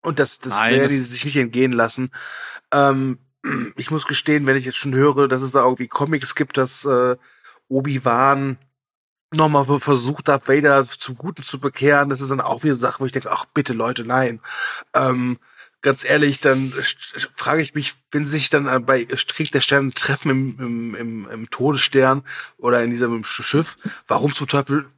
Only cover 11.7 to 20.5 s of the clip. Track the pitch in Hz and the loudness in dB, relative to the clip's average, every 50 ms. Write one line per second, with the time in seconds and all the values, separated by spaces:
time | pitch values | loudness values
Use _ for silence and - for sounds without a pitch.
11.7 | - - 135 143 147 143 143 139 139 127 139 131 139 131 - - - - - 156 | -4 0 2 4 4 4 2 0 -2 -4 -4 -4 -4 -2 -2 -2 -4 -2 0 0
12.7 | 139 120 117 127 - - 135 127 - 131 - 110 - - - _ _ 151 135 - | 0 0 0 -4 -2 -2 -6 -4 -4 -6 -4 -4 -6 -6 -6 _ _ -4 -2 -2
13.7 | 123 113 113 117 127 127 117 113 127 131 131 123 117 110 _ - - - - - | -2 -2 -2 -4 -4 -6 -4 -2 0 0 0 0 -4 -8 _ -14 -10 -8 -8 -8
14.7 | - - - _ - 127 135 131 127 127 123 123 123 - _ _ _ - - _ | -8 -10 -14 _ -2 0 2 2 0 0 0 -2 -4 -6 _ _ _ -20 -20 _
15.7 | _ _ - 143 135 - - 127 139 151 147 143 139 - - 147 131 131 135 131 | _ _ 0 0 0 0 2 2 2 4 4 2 2 2 2 2 2 2 0 -4
16.7 | 131 131 120 - - _ - - - 131 - - _ - - - 147 160 156 - | -6 -4 -4 -4 -4 _ -12 -18 -10 -10 -10 -10 _ -8 -2 0 0 0 0 -2
17.7 | _ 151 135 - - _ _ _ - 147 151 139 147 156 139 - - 147 139 135 | _ -6 -6 -6 -10 _ _ _ -4 -4 -2 -2 -2 -2 0 2 2 2 2 2
18.7 | 127 131 117 123 135 127 117 120 - 127 - - - - 156 147 - 139 - - | 0 0 2 2 2 2 2 -2 -4 -6 -4 -6 -4 -4 -4 0 0 0 2 2
19.7 | 143 143 139 135 - - - - 139 - - 147 135 131 135 131 | 2 2 2 0 -4 -4 -2 -2 -2 -2 0 0 0 2 0 -2